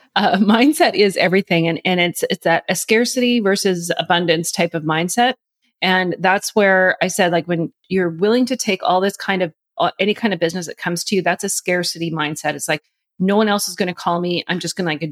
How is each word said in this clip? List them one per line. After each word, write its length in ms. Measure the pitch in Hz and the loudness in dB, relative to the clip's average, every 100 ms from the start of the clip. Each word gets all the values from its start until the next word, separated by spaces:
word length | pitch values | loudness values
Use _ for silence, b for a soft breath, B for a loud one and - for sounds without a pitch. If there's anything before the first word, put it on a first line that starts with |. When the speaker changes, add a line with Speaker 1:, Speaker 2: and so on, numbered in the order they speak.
| _ | _
Speaker 1:
<laughs> 100 | - | -2
Speaker 2:
uh, 220 | 202 190 | 2 2
mindset 580 | 208 226 277 302 285 - | 4 4 4 4 2 4
is 200 | 202 - | 2 2
everything. 500 | 180 190 - 170 165 | 2 2 2 2 2
And, 120 | 165 185 | 0 0
and 140 | 180 | 0
it's, 240 | 175 - - | 0 -2 -4
it's 140 | 185 | -2
that 200 | 170 165 - | 0 0 0
a 80 | 175 | -4
scarcity 640 | - 220 247 254 247 240 | 0 2 2 0 0 2
versus 520 | 196 196 196 175 175 - | 2 0 0 -2 -2 -4
abundance 520 | 160 175 170 160 170 | 0 0 2 0 -2
type 220 | - 170 | -2 -2
of 80 | 165 | -2
mindset. 520 | 151 160 180 240 247 254 _ _ _ - | -2 -2 -2 0 0 -2 _ _ _ -4
And 340 | 185 185 180 165 | 0 0 0 0
that's 360 | 180 196 - 220 | 0 0 0 2
where 420 | 196 190 185 - | 4 4 2 2
I 60 | 180 | -2
said, 240 | 190 175 | 0 0
like, 160 | 170 175 | 0 0
when 240 | 170 160 _ - | -2 -4 _ -4
you're 220 | 185 175 | -2 -2
willing 360 | 165 208 247 254 | 0 2 2 0
to 100 | 254 | -2
take 240 | - 190 | -4 -2
all 160 | - 185 | 0 2
this 160 | 196 - | 0 -2
kind 280 | - 190 | -4 -2
of, 100 | 175 - _ - | -2 -6 _ -4
uh, 140 | 170 - | -2 0
any 140 | 196 | -2
kind 200 | 208 226 | 0 -2
of 60 | 180 | 0
business 280 | 165 180 160 | -2 -4 -10
that 100 | - | -8
comes 260 | 175 170 - | -6 -6 -2
to 100 | 190 | -2
you, 60 | |
that's 220 | 175 180 | 0 -2
a 60 | 196 | -4
scarcity 640 | - - 180 170 165 165 | -6 -2 -2 -2 -6 -6
mindset. 420 | 160 151 156 151 143 | -4 -4 -4 -6 -6
It's 120 | - | -4
like, 160 | 156 _ _ _ - | -6 _ _ _ -4
"No 160 | 185 202 | 0 2
one 100 | 214 | 2
else 200 | 202 - | 0 -4
is 80 | 180 | -4
gonna 180 | 180 175 | -4 -4
call 240 | 180 175 | -4 -2
me. 220 | 175 175 - | -2 -4 -4
I'm 120 | 175 | -6
just 160 | 170 - | -6 -4
gonna, 140 | 175 | -4
like, 140 | 151 160 | -4 -6